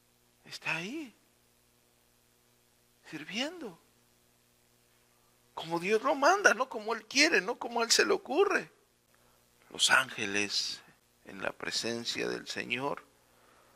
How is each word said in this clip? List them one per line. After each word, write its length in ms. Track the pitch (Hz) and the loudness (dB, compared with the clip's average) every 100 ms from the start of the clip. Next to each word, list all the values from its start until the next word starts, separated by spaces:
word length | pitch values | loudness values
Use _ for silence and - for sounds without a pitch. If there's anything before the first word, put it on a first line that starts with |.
| _ _ _ _ 165 | _ _ _ _ -16
está 300 | - 147 160 | -8 -6 -4
ahí, 380 | 180 311 269 _ _ _ _ _ _ _ _ _ _ _ _ _ _ _ _ _ _ _ - | -6 -8 -12 _ _ _ _ _ _ _ _ _ _ _ _ _ _ _ _ _ _ _ -16
sirviendo, 680 | 151 156 196 285 359 247 170 _ _ _ _ _ _ _ _ _ _ _ _ _ _ _ _ _ | -14 -8 -4 -4 -6 -12 -14 _ _ _ _ _ _ _ _ _ _ _ _ _ _ _ _ _
como 260 | - 160 170 | -12 -4 -2
Dios 220 | 180 214 | 2 2
lo 140 | 269 294 | 2 4
manda, 380 | 277 403 381 | 4 6 6
no 140 | 220 262 | 4 -2
como 280 | 226 214 226 | -6 -6 -6
Él 100 | - | -2
quiere, 360 | 262 311 202 | 2 4 4
no 180 | 180 - | 0 -6
como 220 | - 233 | -4 -2
a 20 | |
Él 80 | 226 | 4
se 140 | - - | 4 4
le 80 | |
ocurre. 580 | - - 285 403 311 160 _ _ _ _ _ _ _ _ _ _ | 2 0 2 4 2 -2 _ _ _ _ _ _ _ _ _ _
Los 200 | - - | 0 4
ángeles 920 | 127 131 - 104 101 101 - - - - _ _ _ - | 4 2 -4 -2 0 0 -2 -4 -8 -16 _ _ _ -18
en 160 | 95 | -6
la 100 | 95 | -6
presencia 760 | - - - 113 117 120 120 120 | -6 -6 -4 -4 -4 -6 -6 -4
del 180 | 120 110 | -6 -8
Señor, 560 | - 123 123 139 - - _ _ _ _ _ _ | -10 -6 -6 -6 -8 -12 _ _ _ _ _ _